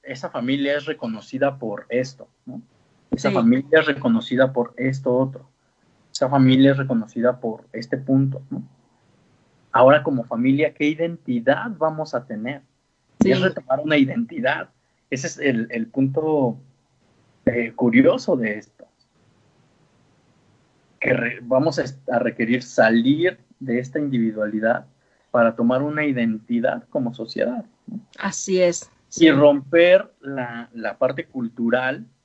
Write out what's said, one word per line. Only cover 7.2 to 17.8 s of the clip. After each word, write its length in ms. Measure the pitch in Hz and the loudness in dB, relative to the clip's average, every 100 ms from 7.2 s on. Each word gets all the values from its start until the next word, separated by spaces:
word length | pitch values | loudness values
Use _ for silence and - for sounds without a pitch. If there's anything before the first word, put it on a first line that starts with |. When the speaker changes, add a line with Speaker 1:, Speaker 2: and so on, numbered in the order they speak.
| 120 127 | 0 0
Speaker 1:
por 260 | 113 110 _ | -8 -8 _
este 260 | - - 139 | -14 -8 -8
punto, 440 | - 135 135 135 - | 0 0 0 -4 -10
¿no? 140 | - - _ _ _ _ _ _ _ _ _ _ | -12 -12 _ _ _ _ _ _ _ _ _ _
Ahora 300 | 117 127 147 | 6 6 6
como 220 | 143 131 | 2 -4
familia, 500 | 113 117 127 139 151 | -4 -2 0 2 0
¿qué 120 | - 147 | 0 -2
identidad 840 | 156 170 170 - 123 117 156 233 175 | -2 -6 -6 -6 -2 0 0 -2 -4
vamos 380 | 156 156 151 127 | -4 -4 -6 -8
a 100 | 139 | -8
tener? 380 | 107 117 139 _ _ _ _ _ _ | -10 -8 -10 _ _ _ _ _ _
Y 60 | 196 | 2
Speaker 2:
Sí. 60 | |
Speaker 1:
es 100 | 185 | 4
retomar 380 | 185 185 - 135 | 0 -2 -4 -2
una 180 | 151 151 | 2 2
identidad. 720 | 135 117 117 156 127 160 - _ _ _ _ | 2 0 -6 -4 -4 -4 -8 _ _ _ _
Ese 180 | 131 160 | -8 -8
es 100 | - | -4
el, 280 | 147 117 117 | -2 -2 -4
el 160 | 117 113 | -6 -6
punto, 680 | 135 135 135 156 151 127 107 _ _ _ _ _ _ _ _ - | -2 -2 0 -2 0 -2 -4 _ _ _ _ _ _ _ _ -2
eh, 260 | 120 113 | -2 -4
curioso 600 | - | 0